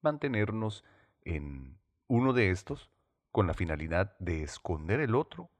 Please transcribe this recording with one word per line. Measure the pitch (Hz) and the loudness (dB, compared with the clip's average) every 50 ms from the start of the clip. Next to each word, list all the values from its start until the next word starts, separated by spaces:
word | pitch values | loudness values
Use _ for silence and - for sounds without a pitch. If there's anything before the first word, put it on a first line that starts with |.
Mantenernos | - 151 151 147 - 143 123 104 104 107 104 110 110 107 104 - - _ _ _ _ _ _ _ - | -2 -2 0 0 -2 0 2 2 2 2 0 -2 -2 -4 -4 -8 -14 _ _ _ _ _ _ _ -6
en | - 82 73 73 73 69 67 67 65 67 - _ _ _ _ _ | -6 -4 -4 -6 -8 -10 -10 -12 -14 -18 -20 _ _ _ _ _
uno | - 123 117 127 135 | 2 2 4 4 4
de | 123 123 110 95 | 4 6 6 4
estos | 92 90 - - 143 - - - _ _ _ _ _ _ _ _ | 4 2 -2 -6 -10 -10 -12 -18 _ _ _ _ _ _ _ _
con | - - 98 | 0 2 2
la | 85 76 | 2 0
finalidad | - 90 82 78 73 80 78 82 87 101 101 - - | -2 -2 -2 -2 -4 -2 0 0 0 0 0 -4 -6
de | 92 87 82 80 | -4 -4 -2 -2
esconder | 78 76 - - - - 87 76 78 78 107 143 | -4 -6 -8 -8 -6 -4 -4 -4 -2 0 0 0
el | 156 117 110 | 2 2 0
otro | 135 156 - - - - - _ | 0 0 -2 -8 -16 -16 -16 _